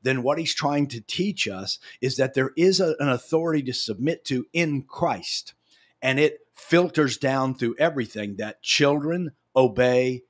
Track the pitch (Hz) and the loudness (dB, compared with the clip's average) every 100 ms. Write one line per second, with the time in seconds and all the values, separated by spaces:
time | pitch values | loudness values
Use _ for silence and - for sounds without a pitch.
0 | 127 131 123 151 160 - 151 147 139 120 | -2 0 0 -2 -2 -2 0 0 -2 -4
1 | - - 196 185 - 95 95 - - - | -8 -4 -2 -2 -4 -6 -8 -10 -12 -6
2 | 131 131 131 135 135 - 180 185 175 151 | -4 0 0 0 -2 2 2 4 0 0
3 | 139 123 - 160 165 156 127 123 - 101 | 0 0 0 -2 0 -2 -2 -4 -6 -4
4 | 139 165 - 127 - 170 165 143 127 - | -2 -2 -2 -4 -2 -2 0 -2 -6 -4
5 | 170 101 - - - - _ _ _ _ | -2 -2 -6 -8 -10 -18 _ _ _ _
6 | 131 131 147 - _ - - 165 180 160 | -2 2 2 0 _ -20 2 2 4 2
7 | 143 117 135 135 131 127 120 117 160 143 | 0 2 0 2 0 -2 -4 2 0 0
8 | 113 107 104 98 107 - - - 143 143 | -6 -6 -8 -8 -10 -8 -2 2 4 2
9 | 147 175 170 - _ 131 131 104 123 123 | 0 -4 -4 -10 _ 4 4 4 4 4
10 | 127 127 - | 2 -2 -8